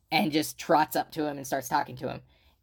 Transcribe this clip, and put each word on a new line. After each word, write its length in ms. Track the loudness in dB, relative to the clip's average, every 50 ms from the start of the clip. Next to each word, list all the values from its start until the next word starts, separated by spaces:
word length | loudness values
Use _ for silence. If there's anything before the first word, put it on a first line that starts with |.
| _ 0
and 200 | 0 2 2 2
just 260 | 2 0 0 -2 -6 -4
trots 360 | 2 4 6 6 4 4 0
up 160 | -4 -4 -4
to 140 | -4 -4 -4
him 120 | -4 -4
and 100 | -6 -6
starts 200 | -4 -4 -4 -2 0
talking 260 | -2 -2 -2 -2 -8
to 120 | -8 -8 -8
him, 120 | -8 -8 -14 _ _ _ _ _ _ _